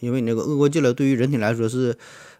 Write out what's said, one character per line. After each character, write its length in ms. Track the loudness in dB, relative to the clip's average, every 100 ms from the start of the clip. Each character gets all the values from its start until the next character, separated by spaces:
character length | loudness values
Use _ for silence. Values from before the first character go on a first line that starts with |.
因 100 | -4
为 80 | -2
你 100 | -2
那 60 | -2
个 60 |
饿 160 | -2 2
过 100 | 2
劲 160 | 2
了， 100 | 0
对 140 | 2 0
于 80 | 2
人 160 | 0
体 60 | 0
来 180 | -2 -2
说 140 | -2
是， 280 | -2 -2 -4 -12 -20 -20